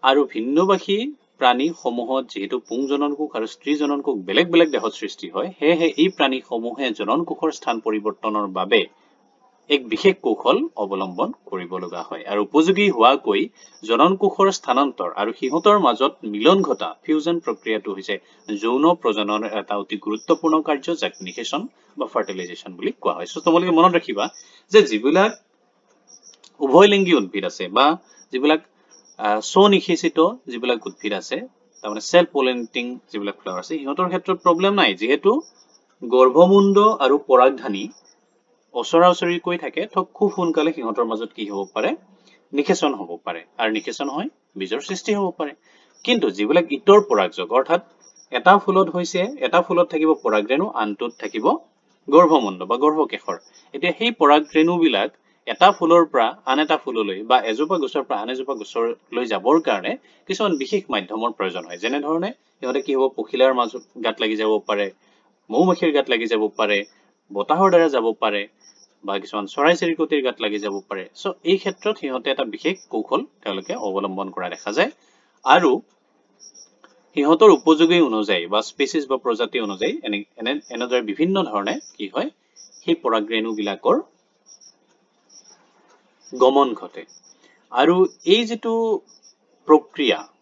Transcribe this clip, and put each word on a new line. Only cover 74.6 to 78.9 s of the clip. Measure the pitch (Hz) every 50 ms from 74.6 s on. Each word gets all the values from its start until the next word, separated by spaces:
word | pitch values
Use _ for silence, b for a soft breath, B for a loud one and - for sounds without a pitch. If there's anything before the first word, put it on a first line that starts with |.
| - 104
যায়। | 104 143 190 269 311 _ _ _ _ _ _ _ _ _ _
আৰু | 131 139 175 175 143 123 - - _ _ _ _ _ _ _ _ _ _ _ - - _ _ - _ _ _ _ _ _ _ _ _ _
সিহঁতৰ | 151 143 147 165 160 220 214
উপযোগী | 170 131 - 156 160 151 165 165 180 175
অনুযায়ী | 165 127 113 107 107 104 101 87 85
বা | 87 101 107
স্পেচিছ | 110 - - - 143 131